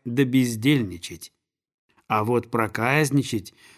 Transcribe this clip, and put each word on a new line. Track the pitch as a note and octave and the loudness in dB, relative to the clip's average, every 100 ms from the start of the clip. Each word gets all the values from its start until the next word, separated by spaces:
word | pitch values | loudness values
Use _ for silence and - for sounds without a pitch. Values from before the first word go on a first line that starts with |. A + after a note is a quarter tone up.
да | - A#2+ C3 | -6 0 2
бездельничать. | C3 B2 A2+ C3+ C#3+ G2+ F2+ - E2+ - _ _ _ _ _ _ _ - | 2 2 0 2 2 0 -8 -14 -14 -18 _ _ _ _ _ _ _ -4
А | G#2+ G#2+ | -2 2
вот | A#2+ A#2 | 0 0
проказничать | A2+ A2 G#2+ A#2+ D3 C#3+ C#3 - A2 F#2+ _ - | -2 -2 0 0 2 2 0 0 -4 -8 _ -20